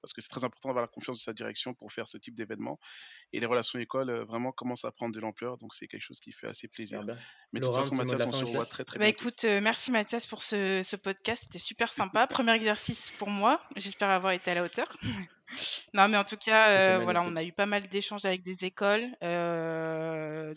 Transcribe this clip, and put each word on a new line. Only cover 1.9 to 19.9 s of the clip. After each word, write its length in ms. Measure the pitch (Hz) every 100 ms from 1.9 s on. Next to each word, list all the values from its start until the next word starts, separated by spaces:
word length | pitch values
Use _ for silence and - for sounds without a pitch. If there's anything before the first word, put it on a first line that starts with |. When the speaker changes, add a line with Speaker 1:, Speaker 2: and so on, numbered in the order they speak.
Speaker 1:
faire 160 | - 113
ce 100 | 110
type 160 | -
d'événement. 460 | 113 107 107 117 - - - - - -
Et 60 | -
les 80 | 117
relations 320 | 123 113 123
écoles, 320 | 113 131 127
euh, 140 | 117
vraiment 260 | 107 117 127
commencent 340 | - 127 123
à 60 | -
prendre 240 | - 117
de 60 | 110
l'ampleur, 360 | 110 - 120 123
donc 160 | 113
c'est 140 | - 110
quelque 160 | -
chose 160 | - -
qui 140 | 113
fait 160 | 107 110
assez 180 | - 113
plaisir. 340 | - 104 104
Speaker 2:
Super 120 | 104
bien. 100 | 123 - - _
Speaker 1:
Mais 80 | 113
de 60 | 131
toute 80 |
Speaker 2:
Laura, 120 | 123 139
un 40 |
Speaker 1:
façon, 60 | 131
Speaker 2:
petit 100 | 123
mot 60 |
de 0 |
Speaker 1:
Mathias, 120 | 127 120
Speaker 2:
la 20 |
Speaker 1:
on 40 |
Speaker 2:
fin 60 | 131
Speaker 1:
se 40 |
Speaker 2:
aussi. 100 | 123
Speaker 1:
revoit 140 | 117 117
très, 180 | -
très 140 | 127 202
Speaker 3:
Bah, 60 |
Speaker 1:
bientôt. 160 | 214 214
Speaker 3:
écoute, 240 | 240 -
euh, 160 | 226 202
merci 320 | 214 240 -
Mathias 340 | 226 208 233 -
pour 160 | 208
ce, 400 | - 208 190 190
ce 140 | 185 196
podcast, 480 | 190 190 - 240
c'était 140 | - 214
super 320 | - - 226
sympa. 160 | - 196
Speaker 1:
<laughs> 340 | 214 262 -
Speaker 3:
Premier 120 | 226
exercice 560 | 226 220 214 - 233 - -
pour 100 | 202
moi, 320 | 202 214 311 - 202
j'espère 320 | 202 - 202
avoir 240 | 185 190
été 180 | 180 180
à 40 |
la 80 | 175
hauteur. 340 | 175 - - -
<laughs> 300 | - 208 175 _ - 254 - - -
Non, 140 | 202 202
mais 100 | 208
en 60 |
tout 120 | 202 214
cas, 300 | 220 220 220
Speaker 2:
C'était 120 | 196
Speaker 3:
euh, 200 | 190 185
voilà, 240 | 180 175
on 80 | 175
Speaker 2:
magnifique. 80 | 165
Speaker 3:
a 100 | 175
eu 40 | 185
pas 80 |
mal 240 | 202 202 190
d'échanges 380 | 196 - 208 196
avec 160 | 185
des 240 | 180 185 185
écoles. 400 | - 202 214 247 247
Euh, 1300 | 175 175 170 170 165 165 160